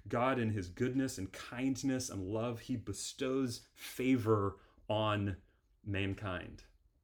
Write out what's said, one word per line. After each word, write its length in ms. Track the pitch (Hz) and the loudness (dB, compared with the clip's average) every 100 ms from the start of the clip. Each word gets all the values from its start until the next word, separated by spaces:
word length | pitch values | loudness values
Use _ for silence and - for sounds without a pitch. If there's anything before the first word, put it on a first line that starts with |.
| 101 | -4
God 320 | 120 127 127 | 0 2 2
in 120 | 110 | 2
his 180 | 104 87 | 0 -2
goodness 480 | 87 127 135 135 - | 0 0 2 0 -2
and 120 | 95 | -8
kindness 760 | - - 123 135 131 135 127 - | -8 -10 -2 0 0 0 0 -2
and 220 | 98 92 | -4 -2
love, 300 | 107 120 113 | -2 -2 -4
he 160 | - 120 | -4 -4
bestows 840 | 101 98 - - 131 135 127 110 - | -4 -6 -6 -4 0 2 0 -4 -12
favor 840 | - - - 131 127 107 107 98 - - - - | -16 -10 0 4 6 6 6 4 -2 -12 -10 -2
on 480 | 107 107 104 101 92 - _ _ _ 107 | 2 4 2 0 -4 -10 _ _ _ -4
mankind. 800 | 95 98 95 101 87 - - - _ _ _ | 0 0 -2 -4 -4 -8 -14 -20 _ _ _